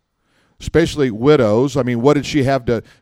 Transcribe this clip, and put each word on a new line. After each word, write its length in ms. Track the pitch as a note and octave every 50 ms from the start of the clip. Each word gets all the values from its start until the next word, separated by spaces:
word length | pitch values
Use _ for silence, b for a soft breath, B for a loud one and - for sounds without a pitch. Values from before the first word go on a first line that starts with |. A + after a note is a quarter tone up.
| _ _ _ _ _ _ _ _ _ _ _ -
especially 520 | - - - D#3 E3+ - - D3 C3+ B2+
widows. 640 | G2 A2 A#2+ D3 D3+ C3+ A#2+ G#2 G#2 A#2 C3+ C#3+ C3
I 60 | C#3+ A#2+
mean, 180 | B2 B2 A#2
what 140 | A#2 C#3+ D3
did 100 | D3 B2+
she 180 | - C#3+ D3 B2
have 220 | C3+ C#3 C3 A#2+
to, 160 | A#2+ A#2 G#2 b b b b